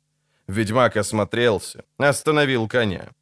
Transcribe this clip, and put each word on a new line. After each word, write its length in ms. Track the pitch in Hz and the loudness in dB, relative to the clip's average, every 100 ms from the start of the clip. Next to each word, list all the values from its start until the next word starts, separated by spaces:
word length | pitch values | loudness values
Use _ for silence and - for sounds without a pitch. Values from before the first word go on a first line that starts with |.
| _ _ _ _ - | _ _ _ _ -8
Ведьмак 480 | 104 104 123 117 107 | -4 0 2 2 2
осмотрелся, 880 | 98 107 98 113 120 95 - - - - | -2 -2 -2 2 2 0 -4 -16 -18 0
остановил 680 | 143 - 156 151 139 123 110 | 0 2 0 0 2 0 -2
коня. 420 | 123 107 85 - - | -2 -2 -4 -12 -20